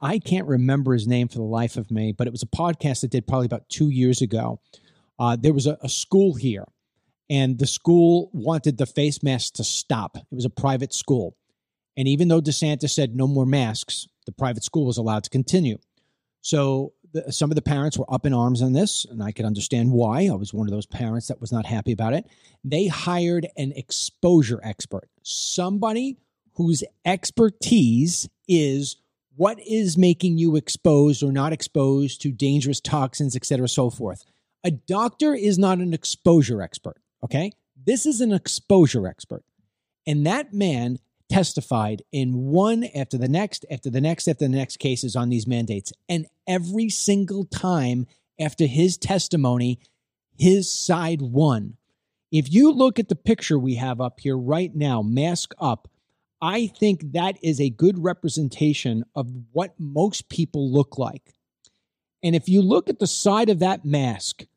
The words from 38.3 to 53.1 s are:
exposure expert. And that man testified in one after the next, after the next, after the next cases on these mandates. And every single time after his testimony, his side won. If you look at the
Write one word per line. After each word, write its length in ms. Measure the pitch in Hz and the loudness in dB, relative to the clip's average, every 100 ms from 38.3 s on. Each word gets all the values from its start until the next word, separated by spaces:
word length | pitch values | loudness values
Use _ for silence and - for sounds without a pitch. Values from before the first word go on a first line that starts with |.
exposure 720 | 196 - - - 190 147 117 92 | 0 -2 -6 4 6 6 4 -4
expert. 380 | - - - _ _ _ _ _ _ | -10 -16 -16 _ _ _ _ _ _
And 220 | - 147 151 | -4 0 0
that 260 | 254 247 | -2 -4
man 460 | 202 190 127 120 123 _ _ - | -2 0 0 -4 -6 _ _ -2
testified 720 | 190 170 - - 117 107 107 - | 0 0 -2 -2 -2 -2 -6 -8
in 360 | 143 127 127 135 | -4 -2 -2 0
one 380 | 175 208 226 240 | 2 2 0 -4
after 240 | 185 170 127 | -6 -6 -4
the 120 | 127 | 0
next, 360 | 160 208 - - | 0 -2 -8 -12
after 180 | 135 135 | -10 -4
the 120 | 131 | -2
next, 260 | 156 170 170 | 0 0 -2
after 200 | 143 139 | 0 0
the 100 | 135 | 0
next 220 | 127 - | -4 -4
cases 360 | 139 123 123 | -4 -2 -4
on 140 | 120 120 | -4 -2
these 180 | 120 110 | -2 -2
mandates. 460 | 120 117 101 - - - | -2 -2 -6 -10 -14 -6
And 180 | 170 160 _ - | -6 -6 _ -4
every 400 | 185 170 214 226 | -4 -2 -2 -2
single 560 | - - 202 190 196 | -2 0 0 0 -4
time 600 | 185 - 185 170 123 123 123 _ _ - | -6 -6 -2 0 0 -2 -4 _ _ -8
after 260 | 151 - 147 | -6 0 0
his 300 | 139 185 - | 2 2 0
testimony, 840 | - 196 - 165 127 123 123 123 _ _ _ _ _ - | -2 -2 0 0 2 2 0 -4 _ _ _ _ _ 2
his 320 | 185 196 180 | 4 6 2
side 500 | - - 170 165 160 | -4 -2 0 0 -4
won. 540 | 127 131 151 113 104 - _ _ _ _ - | 0 2 4 2 -4 -14 _ _ _ _ -2
If 200 | 156 135 | -2 4
you 200 | 196 302 | 6 6
look 260 | 262 262 - | 6 4 2
at 100 | |
the 60 | 196 | -2